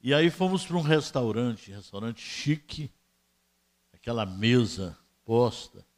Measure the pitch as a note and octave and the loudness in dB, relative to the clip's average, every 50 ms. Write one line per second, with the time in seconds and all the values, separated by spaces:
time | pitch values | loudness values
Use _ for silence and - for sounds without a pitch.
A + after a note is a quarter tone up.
0 | - B2 C#3 D3 D#3+ E3+ E3 - F#3 F#3 F#3 F#3 F#3 - E3+ F3 D#3+ D3 D#3+ D#3 | 0 2 4 4 4 4 2 2 0 0 0 -2 -2 -2 -2 -2 2 4 2 2
1 | C#3 - - C#3 B2 A2+ G#2 A2+ B2 B2 A#2 G#2 - - G2 G2+ F#2+ - - G2 | 2 0 -2 -2 0 0 0 0 -2 -2 -4 -6 -10 -16 -16 -16 -16 -12 -10 -8
2 | G#2+ A#2 A#2 - - - - - - C#3+ D3+ D#3 _ _ - - D3+ B2+ _ _ | -8 -8 -8 -10 -12 -14 -12 -6 -2 -2 -2 -2 _ _ -12 -12 -12 -12 _ _
3 | _ _ _ _ _ _ _ _ _ _ _ _ _ _ _ _ _ _ _ _ | _ _ _ _ _ _ _ _ _ _ _ _ _ _ _ _ _ _ _ _
4 | _ A#2 A#2 A#2 G#2+ F#2+ F#2 F#2+ G#2 A#2 B2 B2 A#2+ G2+ - F#2+ G2 F2 D#2 _ | _ -4 -2 -2 -2 -4 -4 0 2 4 6 4 4 2 -2 -6 -8 -8 -10 _
5 | _ _ _ _ _ - A2+ A#2 B2 A#2 G#2+ - - - _ - - _ _ | _ _ _ _ _ 0 2 4 4 4 0 -4 -14 -16 _ -20 -20 _ _